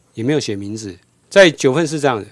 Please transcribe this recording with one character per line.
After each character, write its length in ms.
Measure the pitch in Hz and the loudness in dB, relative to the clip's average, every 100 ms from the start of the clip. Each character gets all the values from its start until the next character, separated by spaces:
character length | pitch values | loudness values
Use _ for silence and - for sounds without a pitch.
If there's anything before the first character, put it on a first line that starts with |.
| _ - | _ -8
也 80 | |
没 100 | 117 | -2
有 60 | 147 | -2
写 160 | - 101 | -4 -8
名 200 | 101 107 | -8 -10
字。 220 | 104 87 _ _ _ | -12 -16 _ _ _
在 220 | 196 185 | 4 4
九 220 | - 135 | 4 0
份 120 | 139 156 | 2 -2
是 140 | 156 | -2
这 80 | 139 | -2
样 120 | 117 | -2
的， 60 | 92 | -6